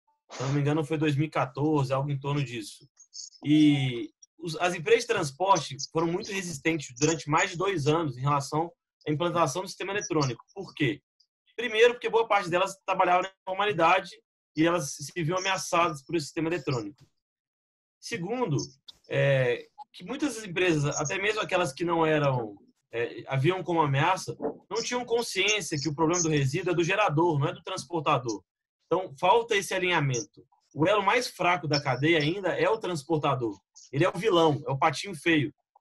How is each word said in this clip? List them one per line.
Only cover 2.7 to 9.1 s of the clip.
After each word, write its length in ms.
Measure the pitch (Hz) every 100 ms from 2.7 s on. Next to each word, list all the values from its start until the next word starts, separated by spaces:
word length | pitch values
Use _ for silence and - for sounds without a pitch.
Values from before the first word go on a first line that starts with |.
| - - _ - - - - 143
E 640 | 151 151 143 131 120 104 _ _ _
os, 160 | 240 160
as 180 | 175
empresas 280 | 180 160 233
de 60 | 233
transporte 680 | 214 151 - 190 180 - 139 -
foram 160 | 160 165
muito 240 | 180 220
resistentes 640 | 190 175 139 165 160 - -
durante 320 | 151 165 143
mais 220 | 156 196
de 60 | 175
dois 280 | 190 185 139
anos 320 | 160 156 127
em 40 |
relação 500 | 139 147 - 151 170 - _ _
à 40 | 151